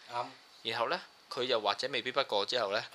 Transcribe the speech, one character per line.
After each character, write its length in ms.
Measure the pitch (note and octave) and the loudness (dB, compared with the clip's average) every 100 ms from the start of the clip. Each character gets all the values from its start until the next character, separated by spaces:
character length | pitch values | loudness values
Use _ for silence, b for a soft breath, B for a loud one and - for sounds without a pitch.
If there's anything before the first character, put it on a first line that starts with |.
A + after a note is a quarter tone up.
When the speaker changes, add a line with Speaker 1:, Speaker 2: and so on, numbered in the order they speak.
| - | -8
Speaker 1:
啱。 160 | A#2+ C3 B2+ - - | -6 -6 -8 -20 -10
Speaker 2:
然 160 | A#2 A#2 | -4 0
後 80 | A#2+ | 0
呢， 100 | F3+ - - - | -2 -6 -20 -10
佢 120 | C3 | -2
又 180 | B2 A#2 | 2 4
或 140 | G2+ | 4
者 120 | G2+ B2+ | 2 0
未 120 | B2 | -2
必 100 | B2 | -2
不 140 | C#3 | 0
過 220 | B2+ G#2 G2+ | 2 2 2
之 120 | B2 | 0
後 140 | G2+ | 0
呢， 100 | G#2+ - | 0 -2